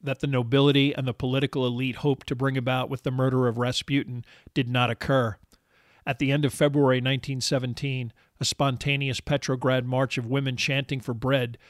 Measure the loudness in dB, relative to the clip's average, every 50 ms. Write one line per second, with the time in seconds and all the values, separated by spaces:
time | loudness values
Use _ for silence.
0 | -6 -6 -4 -2 -2 0 0 0 2 4 4 6 6 6 6 6 4 4 2 -2
1 | -4 -4 -4 -4 -4 -2 0 0 -2 -2 -2 -2 -2 -2 -2 -2 -4 -4 -4 -2
2 | 0 0 0 0 -4 -8 -6 -2 -2 -2 -2 -2 -2 0 -2 -2 -2 -4 -6 -6
3 | -4 -4 0 0 0 2 4 4 2 2 2 0 -2 -2 -2 -4 -4 0 0 0
4 | 0 -2 -8 -10 -12 -14 -20 -20 _ -4 _ -2 0 2 2 2 2 0 0 -4
5 | -2 2 2 2 2 0 -2 -8 _ _ _ _ _ _ _ _ _ _ _ _
6 | _ -6 -2 0 0 2 2 2 2 0 2 2 2 2 4 4 4 4 4 4
7 | 2 0 -2 -2 -2 -6 -6 -4 -2 0 0 0 -2 -4 -6 -6 -6 -6 -4 -6
8 | -6 -8 -12 _ _ _ _ _ -4 -4 0 0 0 0 0 -2 -2 -2 0 0
9 | -2 -2 -4 -6 -2 -2 -2 -2 0 -2 -4 0 2 2 2 2 0 0 0 0
10 | 0 0 -2 -4 -4 -2 -2 0 0 -2 -2 -2 -2 -2 -2 -2 -2 -4 -6 -6
11 | -4 -6 -6 -2 0 2 2 2 0 -2 -6 -14 _